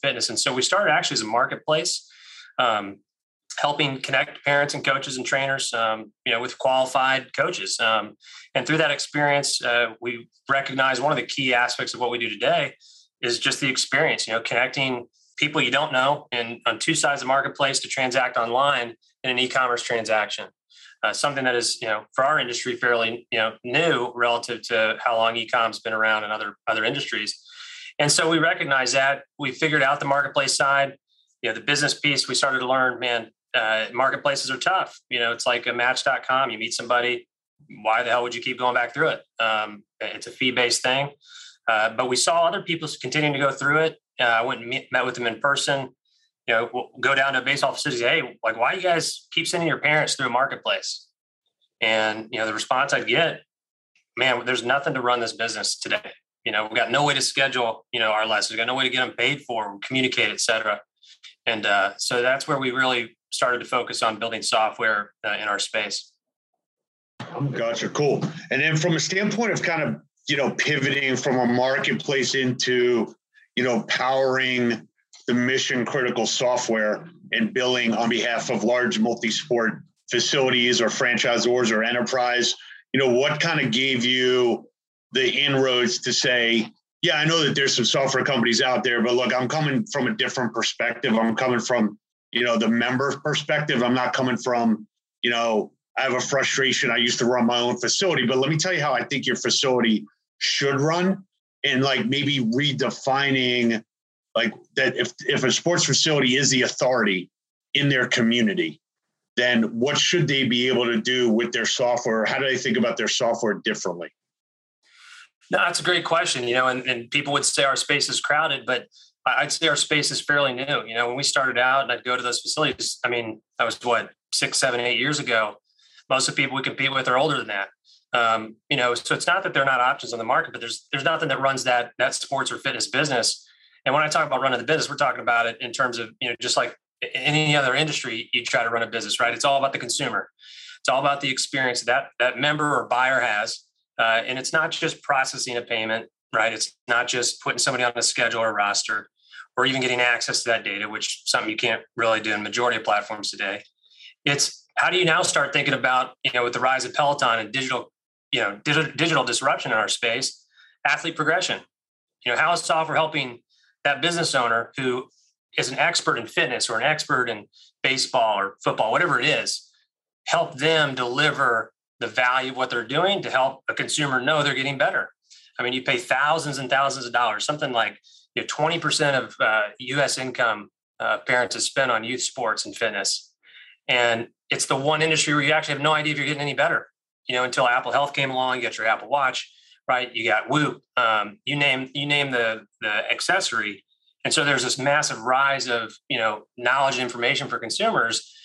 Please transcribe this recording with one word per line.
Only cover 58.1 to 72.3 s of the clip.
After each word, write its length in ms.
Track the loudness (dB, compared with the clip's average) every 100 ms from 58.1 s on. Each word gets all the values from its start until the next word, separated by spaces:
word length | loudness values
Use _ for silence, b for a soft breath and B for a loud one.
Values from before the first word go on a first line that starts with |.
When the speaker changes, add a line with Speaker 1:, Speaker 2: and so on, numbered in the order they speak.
Speaker 1:
our 160 | 2 2
lessons. 240 | 0 0
We've 80 | -2
got 80 | -2
no 80 |
way 80 | 0
to 80 | 0
get 80 | 0
them 160 | -2 0
paid 260 | -2 -2
for, 360 | -6 -6 -6 -8 -4
communicate, 440 | 0 0 0 -2
et 100 | 0
cetera." 400 | 0 0 0 -4 -8 _ B B B B -4
And, 180 | -2
uh, 280 | 2 2 2 -2
so 220 | -4 0
that's 280 | 2 0 0
where 100 | -2
we 140 | -2
really 440 | 0 0 0 -4 _ -10
started 300 | -2 0 0
to 40 |
focus 380 | -2 -2 -2 -2
on 160 | -2 -2
building 240 | -4 -4
software, 720 | 0 2 2 0 0 0 -4 _
uh, 120 | -6 -4
in 60 | -2
our 140 | -2
space. 500 | -2 -4 -4 -6 -10 _ _ _ _ _ _ _ _ _ _ -18 -12 -6 -4
Speaker 2:
Gotcha. 360 | -2 -4 -4 -4
Cool. 340 | 0 2 2 -2 B B
And 100 | 0
then 160 | 2 2
from 200 | 2 0
a 40 |
standpoint 520 | 0 0 0 0 -2
of 100 | -2
kind 200 | -2 -2
of, 160 | -2 -6 _ _ -4
you 80 | 0
know, 140 | 0
pivoting 640 | 0 -2 0 0 0 0
from 220 | -2 0 0
a 100 | 2
marketplace 880 | 2 2 0 0 -2 -2 0 0